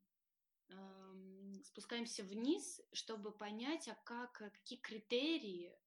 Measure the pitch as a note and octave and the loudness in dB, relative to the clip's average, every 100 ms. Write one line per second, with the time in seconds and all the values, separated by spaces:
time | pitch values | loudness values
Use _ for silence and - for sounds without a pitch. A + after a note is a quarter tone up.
0 | _ _ _ _ _ _ - F#3+ F#3+ F#3+ | _ _ _ _ _ _ -14 -10 -8 -10
1 | F#3+ F#3+ F#3+ F#3+ G3 G3 F#3 - G#3 A#3 | -10 -10 -10 -10 -8 -8 -8 -10 -2 0
2 | A#3 - F#3+ G#3 B3 F#4+ - - - - | 0 -2 -2 2 6 6 4 -8 -6 -6
3 | - A3 G#3 G#3 G#3 G#3+ B3+ D#4+ B3 G#3+ | -2 -2 -2 -4 -4 0 2 0 0 -6
4 | - A#3 A#3+ - G#3 - - A#3+ - A3 | -4 -4 -4 -6 -10 -8 -10 -6 -4 -4
5 | - A#3+ D4 E4 G#3+ F3 F3 - | 4 6 8 6 4 -2 -4 -10